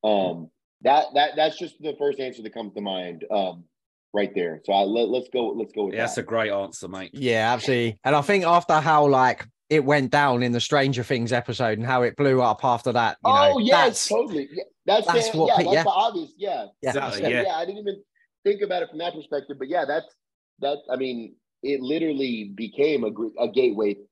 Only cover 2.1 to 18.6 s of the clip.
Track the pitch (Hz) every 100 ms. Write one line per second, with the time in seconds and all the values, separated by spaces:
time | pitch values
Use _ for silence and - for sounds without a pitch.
2.1 | 139 131 117 107 117 107 98 101 92 90
3.1 | 85 - 104 92 87 87 _ _ _ _
4.1 | 104 98 95 85 80 - 98 98 113 113
5.1 | 123 123 127 113 113 107 - 101 101 117
6.1 | - - 113 110 101 98 - 92 95 92
7.1 | 131 127 113 110 120 127 127 117 107 131
8.1 | 147 143 202 170 175 170 156 156 156 147
9.1 | 135 127 120 - _ _ 156 135 147 131
10.1 | 147 143 123 123 120 - 147 135 123 117
11.1 | 127 117 120 117 113 120 107 120 127 120
12.1 | - 143 131 123 107 135 117 - 120 113
13.1 | - - 269 294 254 220 269 - - -
14.1 | 214 247 165 139 165 - _ - 208 208
15.1 | 170 226 160 160 - 170 175 180 180 226
16.1 | 208 - _ 196 156 101 _ 131 139 135
17.1 | 104 - 120 117 160 175 202 202 196 _
18.1 | _ _ _ 202 202